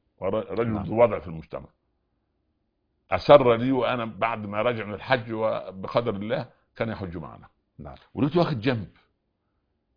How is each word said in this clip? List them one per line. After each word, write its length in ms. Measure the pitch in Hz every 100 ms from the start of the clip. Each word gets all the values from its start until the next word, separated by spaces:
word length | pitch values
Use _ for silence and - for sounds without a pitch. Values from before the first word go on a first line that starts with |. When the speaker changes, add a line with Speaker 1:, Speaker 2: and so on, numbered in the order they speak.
| _ _
Speaker 1:
ور-، 320 | 92 107 95
رجل 220 | 98 120
Speaker 2:
نعم. 120 | 104
Speaker 1:
ذو 180 | 98 110
وضع 160 | 120 95
في 80 | 80
المجتمع. 400 | 80 - 67 69 _ _ _ _ _ _ _ _ _ _ _ _ _ -
أسر 460 | 92 - 143 123 113
لي 160 | 127
وأنا 320 | 131 113 123
بعد 420 | 113 98 113 113 104
ما 160 | 104
رجع 220 | 120 113
من 100 | 104
الحج 380 | 101 - 131 113
وبقدر 840 | 110 110 110 95 95 92 120 120
الله 340 | 101 104 131 123 _ _ -
كان 120 | 117
يحج 280 | 104 92 87
معنا. 320 | 67 55 - _ _ -
Speaker 2:
نعم. 160 | 71 67 _
Speaker 1:
ولقيته 260 | 95 143 175
واخد 200 | 156 131
جنب، 280 | 120 117 85 - _ _ _ _ _ _ _ _ _